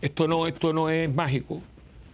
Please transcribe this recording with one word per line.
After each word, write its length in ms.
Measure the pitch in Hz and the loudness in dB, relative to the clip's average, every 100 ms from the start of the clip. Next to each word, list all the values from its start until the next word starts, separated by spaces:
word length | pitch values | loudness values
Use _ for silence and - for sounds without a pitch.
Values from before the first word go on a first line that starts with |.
Esto 260 | 147 - 160 | -4 0 2
no, 200 | 165 165 | 2 0
esto 240 | 156 165 | 0 0
no 180 | 160 160 | 2 2
es 240 | 160 165 | 2 0
mágico. 480 | 135 160 131 - - 185 - - - - | 0 0 -2 -4 -10 -12 -20 -20 -20 -20